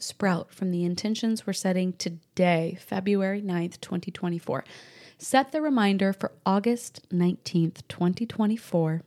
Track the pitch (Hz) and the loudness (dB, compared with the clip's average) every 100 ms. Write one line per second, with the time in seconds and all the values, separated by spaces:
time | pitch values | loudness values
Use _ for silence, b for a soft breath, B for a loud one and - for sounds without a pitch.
0 | - - 202 170 - - 185 175 175 175 | -10 -2 0 2 -2 -6 -2 0 0 0
1 | 214 220 226 220 - 190 190 185 185 180 | -2 0 0 -2 -2 -2 0 0 0 -2
2 | 180 170 _ - 180 170 165 180 - 190 | -8 -8 _ 2 4 4 0 -6 -6 -4
3 | 190 202 190 202 202 175 175 - - 180 | 0 2 2 -2 -2 -2 -2 -6 -6 -6
4 | 175 175 175 170 - 135 - B B B | -6 -6 -4 -4 -4 -4 -6 B B B
5 | B B - 262 277 311 302 262 202 196 | B B 0 2 2 0 2 4 4 4
6 | 196 190 - - - 196 226 240 - - | 2 0 -6 -4 0 2 2 -2 -4 -16
7 | - 175 175 180 - 175 165 - - - | -4 2 2 2 -2 0 0 -2 -12 -2
8 | 175 185 233 - 214 220 - 175 160 165 | 0 0 -4 -2 0 0 -2 0 0 -2